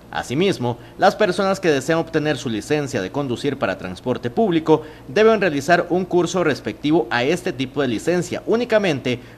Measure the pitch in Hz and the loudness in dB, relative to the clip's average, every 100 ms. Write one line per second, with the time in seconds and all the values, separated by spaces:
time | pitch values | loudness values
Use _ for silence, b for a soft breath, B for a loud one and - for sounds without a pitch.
0 | - 78 - 127 196 127 120 120 B - | -10 -8 -4 0 0 0 -2 -4 B 0
1 | 185 - 208 180 196 190 175 139 131 165 | 2 4 0 2 0 0 2 0 0 -2
2 | 160 156 147 135 127 107 - 151 139 117 | 0 -2 -2 -2 -4 -4 -2 -2 -2 -4
3 | 92 139 139 117 143 131 101 92 90 90 | -4 -4 -4 -4 -4 -2 -4 -4 -8 -8
4 | 127 120 120 208 226 165 160 156 B B | -4 -4 -2 0 2 2 4 4 B B
5 | - 131 220 220 175 139 151 175 - 175 | -4 2 4 4 2 0 2 2 2 -2
6 | 185 180 165 185 160 123 - 101 147 165 | 0 2 2 0 0 0 -4 -4 2 2
7 | - 117 127 180 190 127 127 143 135 107 | 2 0 2 0 -2 -6 -4 -2 -2 0
8 | - 175 - 110 - 226 240 220 196 135 | 0 -2 -2 -6 0 0 2 2 2 0
9 | 127 120 B | -2 -4 B